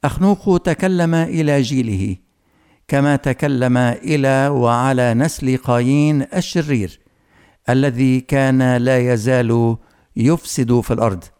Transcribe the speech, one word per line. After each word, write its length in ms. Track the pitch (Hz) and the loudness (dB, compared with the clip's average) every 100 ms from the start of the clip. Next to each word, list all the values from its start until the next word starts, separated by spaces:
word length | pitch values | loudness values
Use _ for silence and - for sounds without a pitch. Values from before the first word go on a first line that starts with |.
أخنوخ 540 | 147 - 190 202 202 175 | -4 0 0 0 0 0
تكلم 560 | - 156 185 185 165 | 0 -2 -2 0 0
إلى 480 | 165 165 160 151 143 | 0 0 -2 0 0
جيله 540 | 123 131 113 95 101 92 _ _ _ _ _ _ - | 0 -2 -2 -4 -4 -6 _ _ _ _ _ _ -4
كما 280 | 139 143 139 | 0 2 0
تكلم 600 | 143 127 147 131 123 123 | -2 -2 -2 0 0 2
إلى 720 | 123 120 - 151 135 135 139 | 0 -2 -4 0 0 0 0
وعلى 680 | 143 120 117 131 127 123 | 0 0 0 0 0 2
نسل 420 | 113 156 - 131 127 | 2 -2 -2 -4 -4
قايين 680 | - 120 123 143 151 147 | 0 0 2 2 2 0
الشرير 760 | - - - 180 151 131 90 - _ _ _ _ _ _ - | -2 -6 -4 -4 -2 -2 -4 -10 _ _ _ _ _ _ -2
الذي 520 | 127 139 120 135 127 | 0 0 0 0 0
كان 560 | 127 139 135 131 127 123 | 0 0 2 2 2 2
لا 360 | 120 131 123 | 2 2 2
يزال 640 | 120 110 127 117 117 117 113 _ _ _ - | 0 0 0 2 2 0 -2 _ _ _ -2
يفسد 640 | 120 165 - - 120 120 | 0 0 -4 -4 0 0
في 120 | 110 | 0
الأرض. 320 | 117 113 92 - | -2 0 -2 -10